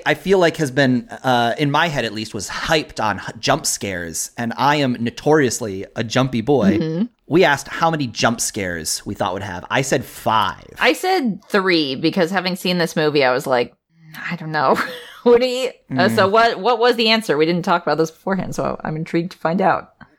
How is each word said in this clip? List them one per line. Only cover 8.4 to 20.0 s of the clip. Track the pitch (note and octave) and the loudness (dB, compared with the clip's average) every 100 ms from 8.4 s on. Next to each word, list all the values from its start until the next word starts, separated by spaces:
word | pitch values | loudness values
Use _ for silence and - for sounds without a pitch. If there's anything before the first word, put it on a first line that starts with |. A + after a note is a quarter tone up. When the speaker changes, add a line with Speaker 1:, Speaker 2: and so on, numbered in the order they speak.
Speaker 1:
scares | - G#2+ F#2 E2+ D#2+ - - | -4 -4 -6 -6 -6 -6 -6
we | |
thought | G2+ G2+ | -4 -4
would | F#2 | -4
have. | F#2+ F2+ - | -8 -10 -2
I | A#2+ | -2
said | C3+ C3+ | 0 -2
five. | - - A#2 A2 F#2+ - - - | -4 -6 0 2 2 -4 -14 -2
Speaker 2:
I | A#3 | 0
said | D#4+ F#4 F#4+ B3+ F3+ - | 2 0 0 -2 -4 -2
three, | G#3 F#3+ E3+ C#3+ | 0 2 0 0
because | C3 D#3+ F3 E3 | -2 -2 0 0
having | F#3+ F3+ F#3 | -2 -4 -4
seen | F3+ F3 | -2 0
this | D#3+ E3+ | 0 0
movie, | D3+ D3 | 2 4
I | B2+ | 4
was | B2+ C3+ | 2 0
like, | B2 B2 _ _ _ D#3+ D#3 - | 0 -2 _ _ _ -20 -14 -10
"I | E3+ | -8
don't | D#3+ | -6
know." | D#3 C#3 G#3+ | 0 2 2
<laughs> | - - - - | -2 -10 -16 -2
What | A#3+ A#3+ | 4 4
do | B3+ | 4
you, | B3 B3+ - - | -2 -4 -8 -6
uh, | C3 F#3+ | 0 2
Speaker 1:
Mm. | A3+ | 4
Speaker 2:
so | F#3+ | 4
what, | A3 A#3 F3 | 4 4 2
what | G3+ A#3 | 0 2
was | A#3+ A#3+ | 2 2
the | A3 | 2
answer? | A3 G#3+ D3 | 2 2 2
We | |
didn't | D#3+ F3+ F3 | 2 2 0
talk | F3 | 0
about | D#3 D3+ | 0 0
this | D#3+ | -2
beforehand, | - F3+ F#3 - | -4 -4 -4 -4
so | - C#3 - | -4 -6 -6
I'm | - D#3 | -6 -6
intrigued | E3 E3+ E3+ | -4 -4 -4
to | - | -4
find | D#3+ F#3 | -2 2
out. | F#3 C#3+ - _ | 2 0 -4 _